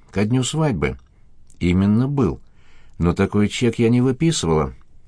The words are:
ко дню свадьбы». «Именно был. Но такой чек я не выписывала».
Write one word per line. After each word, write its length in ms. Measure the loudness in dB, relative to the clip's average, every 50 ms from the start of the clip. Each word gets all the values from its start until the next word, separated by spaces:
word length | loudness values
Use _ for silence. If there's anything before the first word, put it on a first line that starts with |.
| -20 -8
ко 140 | -4 -2 -2
дню 180 | 0 0 -2 -2
свадьбы». 540 | -2 -2 -2 -2 -2 -2 -2 -4 -4 -6 -8 -14 -20 _ _ -20 -20 -20 -20 -20 -20 -10 -4
«Именно 480 | -2 0 2 2 2 2 2 2 2 0
был. 320 | 0 0 0 0 -2 -4 -10 -18 -20 -20 -20 -20 -20 -20 -20 -18 -8 -2
Но 160 | -2 0 0
такой 360 | 0 0 0 0 0 0 0
чек 300 | 0 -2 -2 0 0 2
я 100 | 2 2
не 120 | 2 2
выписывала». 720 | 2 0 0 0 0 0 0 0 0 0 0 0 0 -2 -6 -12 -20 -20 -20 -20 -20